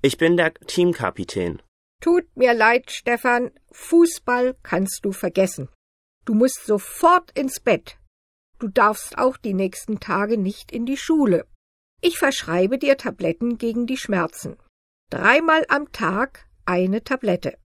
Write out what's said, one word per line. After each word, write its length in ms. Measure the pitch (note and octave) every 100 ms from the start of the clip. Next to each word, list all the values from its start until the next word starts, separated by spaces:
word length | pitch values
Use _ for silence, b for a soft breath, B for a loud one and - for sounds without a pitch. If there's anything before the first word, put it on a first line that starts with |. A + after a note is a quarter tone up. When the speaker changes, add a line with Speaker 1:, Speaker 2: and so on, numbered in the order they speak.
Speaker 1:
Ich 160 | C#3 -
bin 180 | E3 F3
der 160 | E3
Teamkapitän. 1080 | - - - F3 E3 G2 - F2 G2+ F2 D2 _ _ _ _
Speaker 2:
Tut 340 | E4+ F4 F4 -
mir 160 | B3
leid, 380 | A#3 G#3+ A#3+ -
Stefan. 600 | - - A#3+ C4 A#3+ B3 _ _
Fußball 840 | - - E4 E4+ - - B3 B3+ B3+
kannst 440 | - F3 F#3+ - G3+
du 60 |
vergessen. 580 | F#3+ F3+ - F#3+ - C3 _ _ _ _ _ -
Du 80 |
musst 320 | G#3+ B3+ - -
sofort 640 | G#3 - - E4+ F4+ F4
ins 300 | - C4+ -
Bett. 360 | - F3+ - - _ _ _ _ _ _
Du 100 | A3
darfst 480 | A3 G#3 G#3+ - -
auch 220 | B3+ C4
die 160 | A3
nächsten 460 | F#3+ F#3+ - - G#3+
Tage 360 | - F3+ G#3 A3+
nicht 340 | F#3+ - -
in 140 | A3+
die 140 | A#3 C#4
Schule. 480 | - D#4+ C4 F3 - _ _ _ _ _
Ich 160 | F4 E4
verschreibe 580 | C4 C4+ - E3+ F#3+ B3+
dir 220 | C#4+ C4+
Tabletten 580 | B3 - - - A#3+ A#3
gegen 300 | A#3 A3+ A#3+
die 100 | C4
Schmerzen. 600 | - G3 D#3+ - C#3 - _ _ _ _ _
Dreimal 540 | - G3+ C#4 E4 D#4+ D4
am 200 | C#4 D4
Tag 560 | - E3 F#3+ C4+ - _ _ -
eine 360 | F3+ F#3 G#3
Tablette. 540 | - C4 G#3 F3+ C#3+ -